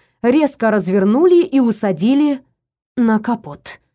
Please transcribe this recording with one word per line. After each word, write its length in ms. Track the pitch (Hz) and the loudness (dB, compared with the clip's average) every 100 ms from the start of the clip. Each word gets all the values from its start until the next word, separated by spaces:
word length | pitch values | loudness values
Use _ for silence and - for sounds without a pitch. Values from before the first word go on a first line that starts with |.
| _ _ | _ _
резко 500 | 233 302 285 - 226 | 0 2 0 -2 -2
развернули 720 | 208 180 196 190 247 359 349 | -2 0 0 2 2 4 4
и 180 | - 269 | 2 0
усадили 840 | 240 214 208 156 214 277 294 269 - _ _ _ _ - | 0 -2 -4 -2 0 2 0 -2 -10 _ _ _ _ -4
на 220 | 226 220 | 0 0
капот. 600 | 220 233 147 143 - - _ | -2 -8 -10 -20 -20 -20 _